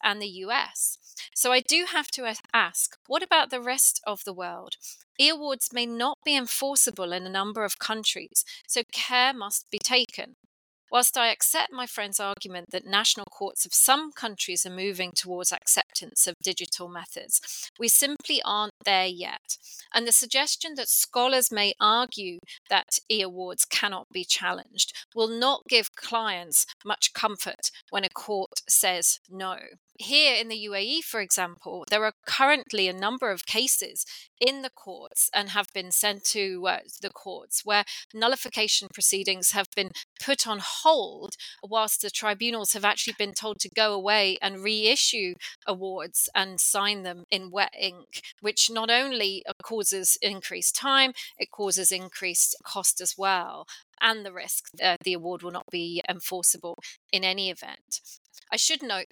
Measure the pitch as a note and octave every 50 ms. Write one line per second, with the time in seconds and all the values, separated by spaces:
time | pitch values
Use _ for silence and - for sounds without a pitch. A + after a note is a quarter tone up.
0 | - G#3+ G3+ G#3 G#3 G#3 F3+ F#3 F#3 G3+ A#3+ C#4 - - - - - - - -
1 | _ - - - - - - - - B3 B3+ B3+ B3 - D4 E4+ F4+ F4 E4+ D#4
2 | C#4+ - - C4+ B3 A3+ A3 - - - - A#3 G3 F3 - - - - - -
3 | _ - C4 D#4+ F#4 - F4+ D#4+ - - C4 B3 A#3+ B3 B3+ C4+ - - - -
4 | - G#3+ G#3 - - G#3 F#3 F3+ F3+ F3 F3 E3+ - - - - - - - -
5 | - _ _ - C4+ - D#4+ D4 D4 C#4+ C4+ B3+ - - - B3 A#3+ A#3+ A#3 A#3
6 | A#3+ C#4 D4 _ - D#4 D4 C4+ B3 A#3 - - C4+ C#4 C#4 C4+ - B3+ - -
7 | F#3 F3 F3 F3+ F#3 F#3 F#3+ G3 G3 G#3 G#3 A3 G#3+ F#3+ - - - - A3 A3
8 | G#3+ - - F#3+ - - - - - - - - - - - B3 A#3 - - -
9 | - - B3 B3 B3 C4 C4+ A#3+ G3+ G3+ - - - - - G3+ - - B3+ B3
10 | A#3 - - - - - - _ _ _ _ _ _ _ _ _ _ - - B3
11 | B3 - - C4 A#3 A3+ G#3+ - - - - D#4+ - - C4+ B3+ B3 A#3 - A3+
12 | G#3 G3+ G3 - G#3 G3 G3+ G3+ - G3 F3+ F3 F3 - - F3+ F3+ G3 G3 G3+
13 | A3 - - A3 G3+ F#3 - - G3+ F#3+ - - - F#3 - - - - C4 D4
14 | D#4+ D#4 C#4+ - B3 A3 G3+ - - - F3+ F3+ - F#3 F3+ F#3 F#3+ G3+ F#3+ F3+
15 | F#3 F3+ E3+ - - F3+ F3+ F3 F3+ - F3+ - - - - - - _ - -
16 | - - - - - F#3 E3+ _ - F#3 F3+ - F3+ - - - F3+ F3 F3 E3+
17 | F3 - - - - - - - - - - - - - _ - A#3 A3+ - -
18 | C#4+ C#4+ D4 - - - D4+ A#3 - - G3+ G#3 G#3+ G#3 - _ - G3+ G3 F#3
19 | F#3 F#3 F3+ F3 F3 - - - _ - - - - - - - - _ - A#3
20 | A#3 A#3 A#3 - B3+ A3+ - C4+ D4 D4+ - - - E4 D4+ C4+ A#3+ - - -
21 | - - - B3 B3 C4 C4+ B3+ B3+ - A3+ G#3 G3+ G3+ - - G#3+ G#3+ A3 A#3+
22 | B3+ A#3+ - - G3 F3+ F3 F3 - - - - _ - G3+ F#3 - - - -
23 | - - A3 G#3+ F#3+ F#3 F3+ F#3 F#3 F3+ - - - - - - A3+ G3+ G3 F3+
24 | - _ - F#3 F3 - - - F#3+ F3+ F3+ F3+ - _ - F#3+ - - - -
25 | - _ - A3+ A3 A3+ A3+ A#3 B3 C4+ C#4 - - - A#3+ A3+ G#3+ - - -
26 | - - A#3 A3+ A3 G#3+ F#3+ F3 F3 E3+ D3 - - - - _ - G3+ G#3+ -
27 | - - - - - G#3+ G#3 - - F#3+ - - - - - - - - - G3+
28 | G3 F3+ - - - - G#3 F#3+ F#3+ - - - - - - - - F#3+ F3+ F3
29 | E3+ - - - _ - F#3 F#3+ F#3+ F#3 F#3 - - - - _ _ _ _ -
30 | - - C#4 D4 D4+ C#4+ B3 A3 A3+ A3+ A3 A3 G#3 G#3 G3+ G3 G3 A3+ D4 E4
31 | D#4+ - - A3 G3 F3+ - - F3+ F3 F3 - - D#3+ F3+ F3+ D3+ - G#3 G#3+
32 | A3 A3 - _ - - - - C4+ C#4 D4+ C#4 - - - G#3 F#3+ F#3 F3+ F#3
33 | G3 G#3+ B3 C4 C4 A3 F#3+ F3 - - - A3 B3+ - - - G3 - - -
34 | - - - - - _ _ - A#3 B3 C4+ C4+ C4 B3+ _ - - G3 F3+ -
35 | - - - - - - - G3+ G3+ G3 F#3 G#3 G3 - - G3 F3+ F3+ - -
36 | - G#3 G3+ G3+ - - - G#3+ G3 G3 F#3 F3+ F3+ F#3 F3+ - - - - -
37 | - G3 - - - G3 F3+ - - - - - - G#3+ G#3 G#3 G3+ - - -
38 | - _ - G#3+ A3+ A#3+ C4 - - B3 - - G#3+ G#3 - - G3+ F#3+ - -
39 | F#3+ - - G3 G3 G3 F#3+ F#3 F#3 - G#3+ G#3 F#3+ - - G#3 F#3+ F#3 - -
40 | - _ _ - - C4 C#4 - - A#3 G#3+ G3+ F#3+ - - - - D#4 D#4+ C4+
41 | G3 E3 D3 - E3 E3+ - - - - - - - G3 G#3+ A3+ A3 G#3+ - -
42 | - G3+ - - A3 G#3+ G#3 G3 A#3 A#3+ A#3 A3+ G3+ - - G#3 G3+ G#3 G#3 -
43 | - A#3 G#3 - G#3 G3+ G3 - G#3+ A3 G#3 - - F#3+ - A3 A3 G#3+ G#3 G3
44 | F#3 G3+ G#3+ G#3+ G3+ F#3+ F#3+ - - G3 G3 F#3+ F#3+ G#3+ G#3+ G#3+ G#3+ A3 C4+ C#4
45 | - - - A3 G3 F3+ F3+ - - - - _ - - F#3+ F#3 F#3+ F#3+ F#3 F3+
46 | D3+ F3+ - - - - - G#3 F#3+ F#3+ F#3+ F3+ - - - G3+ G3 G#3 G#3 G3+
47 | F#3 F3+ F3 F3 E3+ - G#3 F#3 F#3 F3+ F3+ G3+ G3 - - - G3 F#3+ F3+ F3+
48 | - _ - - - - - _ - G#3+ A3 - - - A#3 A3+ A3+ A3+ A#3 B3
49 | C4+ C#4 C4 A#3 G#3 G3 G3 F#3+ - - - _ - - A3+ A3 G3 - G3 F#3+
50 | F#3 - - - - G3+ G3 F#3+ - - F#3 F3+ F3 - - - B3+ C#4 C4+ C4+
51 | C4+ C4 B3+ - - - - - A3+ - - - G#3 G3 E3+ F#3 F3+ - G3 F#3
52 | F#3 F3+ - - F#3+ F3+ E3+ - - - - - - - - G3+ F3+ - - -
53 | F3+ - - - G3 G3 F#3+ F3+ F3 - - D#3 D3+ - - - _ _ _ -
54 | - A3+ A3+ A3 G3+ G3 F3+ F3+ - - - - - - - - E3+ F#3 F3 E3+
55 | - F#3+ F3+ E3+ E3 F3 F3+ F3 F3 F3 F3 F3+ - - - F3 E3+ E3+ E3+ F3
56 | - - F3+ F3 - - F#3 F3+ F3 - - - - E3+ E3+ - - - - _
57 | _ - - F#3+ F#3 F#3 F#3 G3 F#3+ F#3 E3+ - - - C#2+ - _ - - -
58 | _ - - - _ _ _ - _ - - A3+ - - D#4+ - D4 A#3+ G3+ F#3
59 | - _